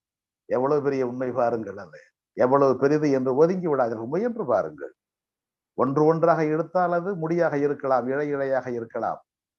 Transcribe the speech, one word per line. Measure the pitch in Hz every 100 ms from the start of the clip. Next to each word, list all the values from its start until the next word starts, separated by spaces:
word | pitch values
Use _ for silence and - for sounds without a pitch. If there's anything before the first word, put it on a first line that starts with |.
| _ _ _ _ -
எவ்வளவு | 120 135 151
பெரிய | 139 135 123
உண்மை | 127 127
பாருங்கள். | 123 120 117 101 98
அது | 92 - - _ _ -
எவ்வளவு | 127 139 139 127
பெரிது | 139 151 147
என்று | 131 131 131
ஒதுங்கி | 170 190 170
விடாதீர்கள், | 135 117 113 113
முயன்று | 170 240 226 131
பாருங்கள். | 104 80 76 71 - _ _ _ _ _ _ _ -
ஒன்று | 127 139 151
ஒன்றாக | 165 165 160 156
இழுத்தால் | 156 165 180 175
அது | 175 180 180
முடியாக | 160 170 160
இருக்கலாம், | 143 143 143 135 127 123
இழை | 135 147
இழையாக | 139 135 131 123
இருக்கலாம். | 120 113 117 104 76 - _ _